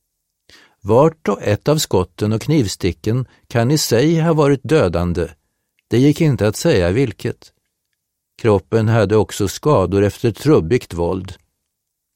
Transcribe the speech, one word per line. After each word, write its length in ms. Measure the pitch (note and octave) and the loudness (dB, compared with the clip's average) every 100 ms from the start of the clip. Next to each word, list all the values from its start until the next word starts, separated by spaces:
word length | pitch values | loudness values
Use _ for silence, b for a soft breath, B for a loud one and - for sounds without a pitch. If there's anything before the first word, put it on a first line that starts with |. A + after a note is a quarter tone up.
| _ _ _ _ _ b b b | _ _ _ _ _ b b b
Vart 460 | F#2+ A#2 D#3+ - - | 0 2 2 0 -6
och 140 | G3 | -4
ett 260 | G#2 G#2 - | -2 -2 -2
av 100 | D3+ | -2
skotten 560 | - G2 F2+ - G#2+ | -2 -2 -2 -4 -4
och 80 | A2 | -2
knivsticken 840 | - D#3 G#2 - F#2 - G#2+ B2 A#2+ b - | -2 0 -2 -4 -6 -4 -4 -4 -6 b -6
kan 240 | A#2+ A#2+ | -2 0
i 60 | D3+ | 0
sig 420 | - A#2 D3+ E3 | 0 0 2 0
ha 140 | E3 | 0
varit 280 | D#3 C#3+ C#3 | 2 2 0
dödande. 640 | A2+ D#3 F#2 E2 F2 E2+ D#2 - _ _ _ _ - | 0 0 2 0 -2 -2 -6 -10 _ _ _ _ -2
Det 100 | A2+ | 2
gick 240 | C#3 D3 | 2 2
inte 260 | D#3 A#2 G#2 | 0 2 0
att 80 | - | 0
säga 360 | E3+ A2+ F2 | 0 0 0
vilket. 600 | G2+ A2 - A#2 - - _ _ _ _ _ _ _ _ - | 0 -2 -4 -10 -10 -16 _ _ _ _ _ _ _ _ -4
Kroppen 460 | A2+ G2+ - A2+ A2 | 2 2 0 0 2
hade 280 | A2+ F#2+ G#2+ | 2 2 2
också 320 | F#2 - F#2+ | 0 -2 -6
skador 560 | - D3+ B2+ F2+ G2 | -2 0 2 2 2
efter 280 | G2+ - A#2+ | 0 0 -4
trubbigt 640 | - C#3 C3 D#2+ B2+ - | -2 2 2 2 -2 -4
våld. 400 | E2+ E2+ F#2 G2 - _ _ _ _ _ _ _ | -6 -4 -6 -10 -18 _ _ _ _ _ _ _